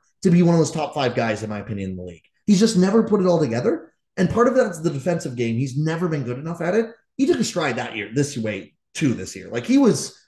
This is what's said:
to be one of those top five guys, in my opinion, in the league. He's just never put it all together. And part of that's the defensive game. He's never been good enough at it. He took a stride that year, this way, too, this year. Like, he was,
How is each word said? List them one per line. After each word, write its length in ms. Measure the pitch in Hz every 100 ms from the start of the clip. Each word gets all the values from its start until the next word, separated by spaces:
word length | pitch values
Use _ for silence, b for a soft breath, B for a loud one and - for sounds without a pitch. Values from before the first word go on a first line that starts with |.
| _ _
to 80 | 190
be 120 | 175
one 120 | 170
of 40 | 170
those 140 | 151
top 200 | 160 147
five 200 | 147 127
guys, 280 | 117 113 107
in 80 | 107
my 100 | 104
opinion, 300 | 101 101 95
in 60 | 92
the 60 |
league. 200 | 90 85 _ _ -
He's 140 | 185
just 160 | 220 180
never 260 | 185 220
put 180 | - 202
it 60 | 185
all 140 | 170
together. 520 | 139 113 190 320 - _ _ -
And 120 | 180
part 200 | 220 247
of 60 |
that's 260 | 254 220 165
the 100 | 165
defensive 460 | 139 175 170 156 120
game. 200 | 117 113
He's 200 | 135 131
never 320 | 156 165 175
been 160 | 151
good 140 | 123 127
enough 220 | 160 170
at 140 | 170
it. 120 | 208 226 B _ -
He 100 | 269
took 140 | 269
a 40 |
stride 320 | - 180 151 120
that 200 | 120 110
year, 140 | 101
this 220 | 120 139 123
way, 380 | 110 98 - _ _
too, 200 | - 147
this 200 | 101 92 95
year. 120 | 90
Like, 160 | 113
he 140 | 120 269
was, 400 | 254 143 - b